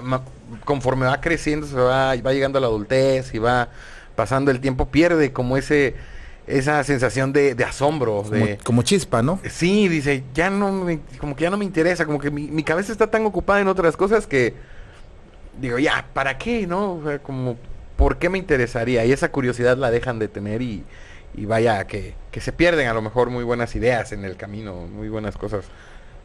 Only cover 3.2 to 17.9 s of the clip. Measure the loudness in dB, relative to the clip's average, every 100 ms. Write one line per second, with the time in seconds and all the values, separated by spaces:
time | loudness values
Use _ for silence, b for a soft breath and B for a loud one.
3.2 | -2 -2 2 2 0 B B B B -4
4.2 | 0 2 2 2 0 0 2 4 4 4
5.2 | 2 2 0 0 2 2 2 B B B
6.2 | B B -2 0 2 2 2 2 2 2
7.2 | 2 4 4 2 -2 2 0 2 0 0
8.2 | 0 0 0 -2 2 2 4 2 2 0
9.2 | 2 -2 -6 -2 2 4 4 2 0 -2
10.2 | -2 0 0 2 0 0 -2 -4 -6 -10
11.2 | -8 -2 0 0 -2 2 2 2 0 -2
12.2 | -2 -6 -4 -4 0 0 -2 0 2 2
13.2 | 0 0 2 2 4 4 2 4 2 2
14.2 | 2 2 2 B B B B B B -20
15.2 | -20 -20 -20 -10 -4 0 2 0 -2 -2
16.2 | -2 -2 -2 -2 -2 -2 -2 -4 -4 -6
17.2 | -6 -6 -4 -6 -10 -12 -10